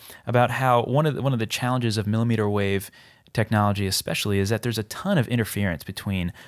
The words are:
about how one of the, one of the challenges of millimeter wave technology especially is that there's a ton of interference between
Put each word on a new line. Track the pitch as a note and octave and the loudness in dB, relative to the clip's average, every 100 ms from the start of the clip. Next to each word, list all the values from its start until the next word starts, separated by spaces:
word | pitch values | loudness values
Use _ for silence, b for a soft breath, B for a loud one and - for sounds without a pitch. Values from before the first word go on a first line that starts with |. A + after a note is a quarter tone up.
| B B - | B B -2
about | A#2+ A#2+ | 2 2
how | B2 C3 A#2+ | 2 2 2
one | - C3+ D#3 | 2 2 2
of | C3 | 0
the, | |
one | C3+ | 0
of | B2 | 0
the | A2 | -2
challenges | - B2 B2+ A#2+ G#2+ | -2 -2 0 0 0
of | G2+ | 0
millimeter | A2 A#2 A2+ G#2 | 0 2 2 2
wave | G#2 G2 G2 - b b b b | 0 0 0 -4 b b b b
technology | - G#2+ A2 G#2 G2+ G2 | -2 2 2 2 2 0
especially | - - - G#2 G2 | -2 -4 -4 0 0
is | G2 | 2
that | A2+ | 0
there's | A#2+ A2+ | -2 -4
a | |
ton | G#2 - F#3+ F3+ | -6 -6 0 0
of | A2 | 2
interference | A#2+ G#2 G2+ G2+ D#2+ | 0 0 0 -2 -2
between | - - G#2 F#2+ F2 B | -8 -8 -4 -2 -2 B